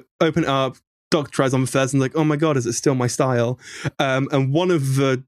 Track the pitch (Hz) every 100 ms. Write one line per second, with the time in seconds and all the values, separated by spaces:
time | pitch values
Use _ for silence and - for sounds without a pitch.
0 | - - 165 165 139 135 131 - _ _
1 | _ 160 135 - 135 131 123 139 135 139
2 | 131 160 156 147 160 135 113 - 151 131
3 | 120 - 131 120 117 127 - - 143 -
4 | 135 131 135 139 135 151 185 165 135 135
5 | 135 131